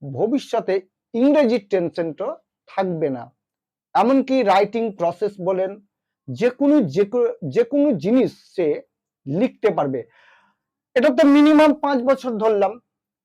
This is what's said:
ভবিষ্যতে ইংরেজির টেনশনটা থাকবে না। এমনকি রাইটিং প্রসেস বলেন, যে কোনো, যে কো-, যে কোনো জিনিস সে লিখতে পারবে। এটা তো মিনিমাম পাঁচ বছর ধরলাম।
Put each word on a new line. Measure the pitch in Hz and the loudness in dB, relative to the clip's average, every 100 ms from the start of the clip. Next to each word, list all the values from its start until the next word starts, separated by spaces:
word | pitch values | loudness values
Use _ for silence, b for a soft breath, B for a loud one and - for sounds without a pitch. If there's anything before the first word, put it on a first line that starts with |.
| 143 131 | -12 -4
ভবিষ্যতে | 208 269 - 226 240 196 - _ _ | -2 -2 -4 -6 -2 -4 -6 _ _
ইংরেজির | 226 269 302 240 233 202 | -2 2 2 2 0 -2
টেনশনটা | 190 170 - 165 143 226 330 _ _ _ | -4 -4 -6 -8 -6 -10 -10 _ _ _
থাকবে | - 190 165 151 | -6 -4 -2 -4
না। | 127 117 _ _ _ _ _ _ | -6 -12 _ _ _ _ _ _
এমনকি | 170 226 269 262 262 | 0 2 2 0 0
রাইটিং | 208 190 202 226 226 | 2 2 0 -2 -6
প্রসেস | 196 170 170 208 202 | -4 -4 -4 -6 -6
বলেন, | 180 185 190 214 _ _ _ _ - | -4 -2 -4 -8 _ _ _ _ -12
যে | 123 240 | -2 -2
কোনো, | 247 285 302 | 0 2 2
যে | 170 151 202 | 2 -2 -2
কো-, | 247 233 - | 0 -2 -4
যে | 143 160 | -6 -2
কোনো | 233 285 294 | 0 0 0
জিনিস | 185 175 254 185 - _ - | 0 0 0 0 -4 _ -4
সে | 156 156 - _ _ _ 139 | -2 -4 -8 _ _ _ -8
লিখতে | 160 254 - 214 165 | -4 -4 -2 -2 -2
পারবে। | 143 131 - b b b b b _ _ _ 254 | -4 -6 -10 b b b b b _ _ _ 0
এটা | 285 | 2
তো | 254 294 | 4 4
মিনিমাম | 285 294 302 311 | 6 6 6 4
পাঁচ | 302 285 269 | 2 0 0
বছর | 247 269 254 214 | 0 -2 -2 -2
ধরলাম। | 220 202 196 240 _ _ _ _ | 0 2 0 -4 _ _ _ _